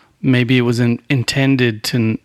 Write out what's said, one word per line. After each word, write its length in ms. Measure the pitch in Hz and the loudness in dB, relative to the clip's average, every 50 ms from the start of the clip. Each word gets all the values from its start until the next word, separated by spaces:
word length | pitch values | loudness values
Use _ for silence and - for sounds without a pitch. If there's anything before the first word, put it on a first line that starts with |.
| _ _ _ _ | _ _ _ _
maybe 340 | - 135 127 123 123 117 131 | 0 0 2 2 2 2 2
it 60 | 127 | 2
was 180 | 120 120 117 117 | 2 0 0 0
in-, 220 | 123 120 117 - _ - | 0 0 0 -2 _ -4
intended 720 | 147 127 113 - - 143 135 135 139 127 127 117 107 110 - | -4 -4 -2 -2 -2 -2 0 0 2 2 0 0 -2 -4 -6
to, 340 | - - 120 113 110 110 - _ | -4 -2 -2 0 0 -2 -4 _